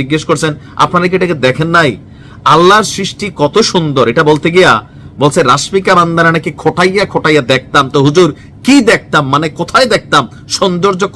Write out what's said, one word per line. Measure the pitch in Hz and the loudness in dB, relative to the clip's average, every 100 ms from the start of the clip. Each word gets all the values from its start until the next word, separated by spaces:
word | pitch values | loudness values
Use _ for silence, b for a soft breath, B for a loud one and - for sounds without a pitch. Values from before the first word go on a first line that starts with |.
জিজ্ঞেস | 135 151 156 | -4 -4 -2
করছেন, | 156 156 147 B B | -2 -2 -6 B B
আপনারা | 147 175 180 | -2 -2 -2
কি | 180 | -2
এটাকে | 180 156 127 | -2 -2 -2
দেখেন | 127 165 170 | -2 0 0
নাই? | 151 95 - B B B 135 | 0 -2 -12 B B B 0
আল্লাহর | 156 180 208 208 | 4 4 4 0
সৃষ্টি | - 185 - 208 - | -6 -8 -8 -10 -4
কত | 147 202 226 | 0 0 0
সুন্দর, | 180 156 131 117 | 0 -2 0 0
এটা | 139 151 | 2 2
বলতে | 151 175 175 | 2 0 2
গিয়া | 165 110 - B B B | 2 2 -4 B B B
বলছে | 143 175 | -2 0
রাশ্মিকা | 131 139 - 196 202 180 | 0 0 0 -2 0 2
মান্দানা | 170 170 165 165 | 2 2 0 0
নাকি | 175 147 | -4 -6
খোটাইয়া | 160 160 185 196 190 | -4 0 0 0 -2
খোটাইয়া | 165 156 151 131 | -2 0 0 0
দেখতাম। | 131 - 151 131 | -2 -2 -2 0
তো | 151 139 | 0 2
হুজুর | 156 170 143 B B - | 2 2 0 B B 2
কি | 277 220 | 2 4
দেখতাম, | 180 - 160 135 | 0 0 -2 0
মানে | 139 160 165 | -2 -2 -6
কোথায় | 170 226 254 | -2 0 2
দেখতাম? | 196 - 156 117 B B - | 0 0 -2 -2 B B -4
সৌন্দর্য | 190 175 196 185 196 | -2 0 -2 -2 -4